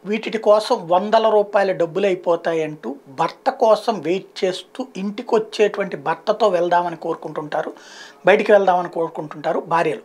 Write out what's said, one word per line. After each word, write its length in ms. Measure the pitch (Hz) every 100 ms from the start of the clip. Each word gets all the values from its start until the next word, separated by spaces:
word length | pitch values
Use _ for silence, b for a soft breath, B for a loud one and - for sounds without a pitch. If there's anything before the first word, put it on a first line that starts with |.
| 185
వీటిటి 320 | 214 214 214
కోసం 500 | 214 214 214 233 165
వందల 420 | 180 208 220 220
రూపాయల 420 | 214 208 202 196
డబ్బులు 340 | 165 170 165 196
అయిపోతాయంటూ 880 | 185 185 170 175 165 156 151 226 277 -
భర్త 420 | 135 165 - -
కోసం 500 | 262 226 208 - 202
వెయిట్ 440 | 151 185 190 -
చేస్తూ 420 | 190 185 - - 254 190
ఇంటికొచ్చేటువంటి 1000 | 202 202 247 226 220 - 208 202 190 175
భర్తతో 500 | 139 - - 202 214
వెళ్దామని 480 | 180 175 175 175 165
కోరుకుంటుంటారు, 800 | 165 165 165 156 151 151 - - B B B B 175
బయటికి 260 | 214 214
వెళ్దామని 380 | 208 190 180 170
కోరుకుంటుంటారు 680 | 170 165 - 156 156 156 170
భార్యలు. 420 | - 170 165 135